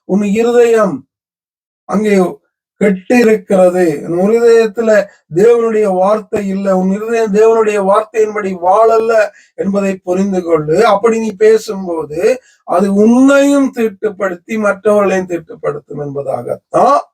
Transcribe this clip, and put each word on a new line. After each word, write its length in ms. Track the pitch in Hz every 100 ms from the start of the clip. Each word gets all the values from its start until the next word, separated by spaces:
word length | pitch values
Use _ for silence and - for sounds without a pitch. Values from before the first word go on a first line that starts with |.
உன் 180 | - 190
இருதயம் 840 | 208 208 226 240 233 226 202 135 - _ _ _ _ _ _ _
அங்கே 540 | - 196 214 196 180 - _ _ _
கெட்டு 440 | _ 202 190 - 247
இருக்கிறது, 840 | 220 214 - 196 180 180 175 143 143
உன் 220 | 170 196
இருதயத்துல 760 | 233 233 226 220 214 220 208 190 _ _
தேவனுடைய 580 | 151 220 240 226 214 208
வார்த்தை 540 | 185 190 214 196 214 202
இல்ல, 280 | 190 196 190
உன் 140 | 185
இருதயம் 420 | 196 220 233 220
தேவனுடைய 460 | 196 220 226 214 208
வார்த்தையின்படி 760 | 190 208 214 226 214 214 196 180
வாழல்ல 680 | 175 202 226 226 226 226 202 - _
என்பதை 420 | - 196 196 196 190
புரிந்து 440 | 185 185 202 185
கொள்ளு. 400 | 170 160 151 165
அப்படி 380 | 226 196 233 226
நீ 140 | 220
பேசும்போது, 1080 | 190 214 220 214 190 185 165 143 156 208 254 - _
அது 300 | - 175 196
உன்னையும் 800 | 196 220 240 269 277 285 285 269 -
தீட்டுப்படுத்தி 840 | 220 196 214 190 196 180 - 220
மற்றவர்களையும் 680 | 208 190 214 208 196 190 185
தீட்டுப்படுத்தும் 760 | 170 160 - 151 147 - 147
என்பதாகத்தான் 960 | 143 139 139 - 135 131 _ 156 233 277 -